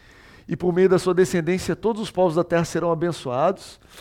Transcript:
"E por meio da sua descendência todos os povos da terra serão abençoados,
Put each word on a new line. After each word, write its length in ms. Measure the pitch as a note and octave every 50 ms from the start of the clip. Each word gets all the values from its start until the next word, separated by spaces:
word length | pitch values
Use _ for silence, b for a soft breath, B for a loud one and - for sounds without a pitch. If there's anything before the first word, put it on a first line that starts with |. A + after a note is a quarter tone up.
| b b b b b b b b b
"E 120 | b E3 -
por 160 | - F3+ E3+
meio 160 | F3+ F#3+ F#3
da 100 | F#3 E3+
sua 140 | - F#3 F3+
descendência 600 | F3 F#3 F3+ - F3 D#3 E3 F#3 F3+ - - D#3+
todos 280 | - - A3 A#3 G#3+
os 100 | G#3+ -
povos 240 | - F3+ F#3 F3+ D3+
da 80 | F3 E3
terra 220 | - E3+ E3+ E3
serão 260 | - - E3+ E3+ E3+
abençoados, 880 | E3 D#3 E3+ F3 D#3+ - - C3 B2 C3 D#3 F#3 G3+ - - - - - B B B B